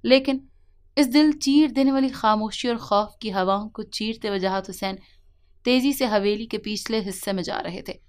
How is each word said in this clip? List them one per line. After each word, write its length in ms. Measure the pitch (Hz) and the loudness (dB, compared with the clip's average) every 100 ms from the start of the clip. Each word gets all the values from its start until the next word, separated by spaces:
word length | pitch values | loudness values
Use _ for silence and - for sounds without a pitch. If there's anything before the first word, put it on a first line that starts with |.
| - | 6
लेकिन 440 | 269 269 269 - _ _ _ _ - | 4 4 -4 -6 _ _ _ _ 0
इस 100 | 262 | 4
दिल 240 | 277 302 | 6 4
चीर 380 | 302 - 285 302 | 4 4 4 4
देने 200 | 233 269 | 4 2
वाली 180 | 269 269 | 2 0
खामोशी 580 | 262 220 214 214 - 247 | 0 2 2 -2 -4 -4
और 100 | 233 | -4
खौफ 380 | - 202 214 - | 0 0 0 -8
की 80 | 220 | -6
हवाओं 400 | 196 185 196 214 | -2 0 0 -4
को 140 | - | -12
चीरते 460 | 214 - 214 226 214 | -12 -6 -6 -6 -4
वजाहत 380 | 196 185 190 190 | -2 -2 -2 -6
हुसैन 320 | 185 190 190 - _ _ _ _ _ | -8 -8 -8 -16 _ _ _ _ _
तेजी 300 | - 254 262 | 2 2 2
से 120 | 277 254 | 0 0
हवेली 400 | 208 202 208 226 | 2 2 -2 -4
के 120 | 214 | -8
पिछले 420 | 208 208 - 220 | -6 -8 -4 -4
हिस्से 340 | 202 190 - | -4 -8 -6
में 100 | 190 | -4
जा 140 | 170 - | -4 -6
रहे 240 | - 175 | -8 -10
थे। 200 | - - | -14 -16